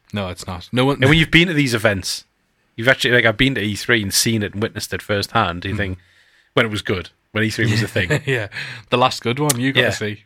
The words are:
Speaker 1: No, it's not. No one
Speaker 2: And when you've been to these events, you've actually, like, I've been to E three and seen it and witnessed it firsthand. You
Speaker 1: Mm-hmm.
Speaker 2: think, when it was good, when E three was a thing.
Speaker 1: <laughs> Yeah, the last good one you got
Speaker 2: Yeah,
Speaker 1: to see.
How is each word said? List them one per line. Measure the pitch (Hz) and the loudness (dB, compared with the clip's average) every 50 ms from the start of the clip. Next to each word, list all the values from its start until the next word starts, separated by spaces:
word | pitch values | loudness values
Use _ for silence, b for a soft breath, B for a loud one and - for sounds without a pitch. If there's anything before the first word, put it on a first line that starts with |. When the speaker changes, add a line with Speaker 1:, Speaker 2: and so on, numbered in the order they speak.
| _ _ | _ _
Speaker 1:
No, | - 104 98 92 | -6 -6 -6 -6
it's | 90 - - | -8 -10 -10
not. | - 92 87 - - | -10 -10 -10 -8 -2
No | - 123 127 | 0 2 2
one | 135 143 | 2 2
Speaker 2:
And | - 131 139 | 2 2 2
when | 156 165 | 4 4
you've | 156 - | 4 4
been | - 160 170 190 | 4 4 4 4
to | 165 | 2
these | 147 143 127 117 | 0 0 0 0
events, | 113 101 110 101 95 90 - - - - _ _ _ _ _ _ _ _ _ _ | 2 2 0 0 0 -4 -6 -8 -10 -12 _ _ _ _ _ _ _ _ _ _
you've | - 113 | -2 0
actually, | 117 110 - - 123 120 | 2 2 2 2 2 4
like, | 123 117 | 4 4
I've | 117 107 | 4 4
been | - 127 135 135 | 4 2 2 2
to | 110 | 0
E | 101 107 101 | -2 -2 -2
three | - - - 120 113 | -2 0 2 2 2
and | 101 95 - | 2 0 0
seen | - - 117 113 110 | 0 0 2 0 0
it | 101 92 90 | 0 -2 -2
and | 101 110 | -2 -4
witnessed | 101 - 107 - - 98 | -4 -4 -6 -8 -6 -8
it | 90 - | -6 -4
firsthand. | - 104 101 98 - - 117 107 87 87 87 92 | -2 -2 -2 -2 0 0 0 0 0 -2 -4 -6
You | 98 | -4
Speaker 1:
Mm-hmm. | 101 | -4
Speaker 2:
think, | 107 101 95 95 b b b b b b b b b b b - | -4 -4 -4 -6 b b b b b b b b b b b -2
when | 135 120 | 0 0
it | 110 | 0
was | 104 101 | -2 -4
good, | - - 107 90 82 - _ _ _ _ - | -4 -4 -4 -4 -6 -8 _ _ _ _ -2
when | 107 110 | -2 0
E | 110 | 0
three | - - 110 110 | 0 0 0 2
was | 110 113 107 | 2 0 0
a | |
thing. | - - 110 110 - 151 147 - | 0 0 -2 0 0 0 -2 0
Speaker 1:
<laughs> | |
Yeah, | 139 135 120 104 98 B B B B B B B - | -2 -2 -2 -4 -6 B B B B B B B -2
the | - | 2
last | 123 123 120 - - | 2 2 2 0 0
good | - 117 120 143 | -2 -2 0 0
one | 151 151 127 120 | 0 0 0 0
you | 127 135 127 | 0 0 2
got | 127 | 2
Speaker 2:
Yeah, | 120 110 | 2 2
Speaker 1:
to | 98 | 0
see. | - 110 104 107 - _ | -2 -4 -6 -6 -8 _